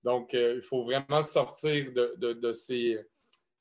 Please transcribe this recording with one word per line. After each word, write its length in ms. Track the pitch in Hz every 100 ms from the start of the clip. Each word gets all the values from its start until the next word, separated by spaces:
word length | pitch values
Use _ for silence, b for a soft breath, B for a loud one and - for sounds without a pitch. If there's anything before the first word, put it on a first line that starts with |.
Donc, 300 | 123 123 120 123
euh, 200 | 120 123
il 40 |
faut 220 | - 131
vraiment 400 | 117 135 135 147
sortir 680 | 151 156 127 - 151 147 139
de, 220 | 123 120 120
de, 160 | 120
de 200 | 117 120
ces, 460 | 113 - 123 120 110 - _ b b _ _